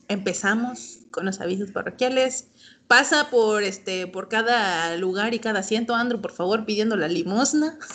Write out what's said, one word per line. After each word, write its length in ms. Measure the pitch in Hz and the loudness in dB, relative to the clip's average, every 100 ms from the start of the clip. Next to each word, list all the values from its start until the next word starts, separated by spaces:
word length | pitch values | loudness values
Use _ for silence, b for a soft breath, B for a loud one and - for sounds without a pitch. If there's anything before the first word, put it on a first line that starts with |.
| - | -8
empezamos 920 | 202 196 175 196 220 240 247 - - - | -4 -4 -2 0 0 -2 -8 -16 -6 -2
con 140 | - | -2
los 160 | 190 190 | -2 -4
avisos 300 | 175 190 196 | -4 -4 -4
parroquiales. 800 | - - - 247 262 262 - - b b b - | -4 -6 -2 0 2 0 -2 -12 b b b 4
Pasa 420 | 240 269 294 294 | 4 6 2 4
por, 340 | 247 214 214 | 4 4 4
este, 420 | 196 196 - 185 180 | 0 -4 -6 -6 -6
por 220 | 185 - | -8 -4
cada 680 | 220 226 240 196 170 165 170 | 0 2 2 2 0 -2 -2
lugar 380 | 185 185 220 | -2 0 0
y 60 | 233 | -2
cada 200 | 226 208 | -2 -2
asiento, 340 | 196 214 233 | 0 -2 0
Andrew, 260 | 233 240 233 | 0 0 -2
por 120 | - | -4
favor, 320 | - 175 214 214 | -4 0 0 0
pidiendo 300 | 208 214 208 | 0 2 2
la 120 | 156 | 0
limosna. 720 | 175 170 208 277 302 311 - - | -2 0 0 2 2 0 -4 -16